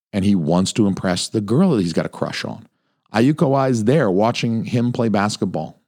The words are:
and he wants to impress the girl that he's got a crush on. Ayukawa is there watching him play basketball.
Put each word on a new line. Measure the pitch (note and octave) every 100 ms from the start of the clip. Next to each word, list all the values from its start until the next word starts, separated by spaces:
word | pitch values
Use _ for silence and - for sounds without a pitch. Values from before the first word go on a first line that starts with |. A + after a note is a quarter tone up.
| _
and | G#2 G2+
he | G2
wants | D2+ F2 F#2+
to | - G2+
impress | F#2 F#2+ F2+ -
the | A2+
girl | G#2 C3 F#3+
that | A#2+
he's | E2+
got | E2 -
a |
crush | - D#2 -
on. | - - - _ _ _ _
Ayukawa | G#2+ B2+ D#3 C#3+ C3+ C3+
is | A#2 G#2+
there | D#3 A2
watching | F#2 A2+ - A#2 A2+ -
him | B2 A#2+
play | A#2+ A#2
basketball. | G2+ G#2 - G2 E2 D#2 -